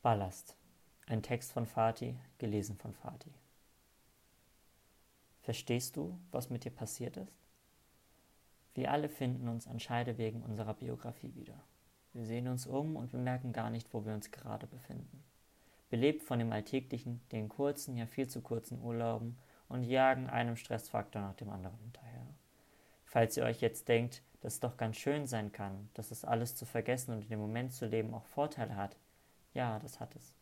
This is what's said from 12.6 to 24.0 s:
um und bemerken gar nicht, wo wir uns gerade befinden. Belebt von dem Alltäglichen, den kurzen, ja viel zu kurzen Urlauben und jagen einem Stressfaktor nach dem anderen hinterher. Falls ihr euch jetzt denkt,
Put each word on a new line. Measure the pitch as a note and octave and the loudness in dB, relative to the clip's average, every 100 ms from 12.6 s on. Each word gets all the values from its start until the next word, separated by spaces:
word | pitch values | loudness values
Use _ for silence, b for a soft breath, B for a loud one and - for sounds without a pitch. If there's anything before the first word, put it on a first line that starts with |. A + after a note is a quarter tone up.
um | B2+ C3 D#3 | 0 0 0
und | D#3 B2+ | -2 -4
bemerken | A#2+ B2+ B2+ B2+ | -2 0 0 -2
gar | A#2 A2+ | -2 -2
nicht, | A2+ - | -2 -2
wo | A#2 G#2+ | -4 -2
wir | |
uns | G#2+ - | -4 -6
gerade | - - G#2+ - | -12 -6 -6 -6
befinden. | B2+ - B2 - - - - _ b b b _ | -14 -10 -10 -10 -14 -20 -20 _ b b b _
Belebt | A#2 C#3 D3+ | 6 6 4
von | - B2 | 0 2
dem | A#2 | 2
Alltäglichen, | A2 G#2 C3 C3 A#2+ B2 A#2+ - | 0 0 -2 0 -6 -4 -8 -4
den | A2+ G#2+ | -4 -4
kurzen, | - C#3 C#3+ - B2 | 2 2 2 -4 -4
ja | A2+ | -4
viel | - C3 | -2 -2
zu | B2+ | -2
kurzen | A#2 A#2 - B2 | -2 -4 -2 -6
Urlauben | A#2+ A#2 A#2 A2+ A#2 B2 B B B | -2 0 2 2 -2 -8 B B B
und | B2+ | -2
jagen | B2 C3 C3 C3 B2+ | 4 8 8 8 2
einem | A#2+ A#2+ | 2 2
Stressfaktor | A#2 - A#2 - A2+ G#2+ G#2+ | 0 -2 -4 0 -2 -2 -4
nach | G2+ | -4
dem | F#2+ G#2 | -6 -6
anderen | G2 F#2 A2 | -6 -6 -8
hinterher. | A2 A#2+ A#2 A#2+ B2 D3 - b b b b b | -14 -14 -14 -12 -12 -14 -20 b b b b b
Falls | - B2 A2+ - | 2 6 6 6
ihr | |
euch | A#2+ A#2 | 4 6
jetzt | A#2 - - | 2 2 6
denkt, | A#2 | 6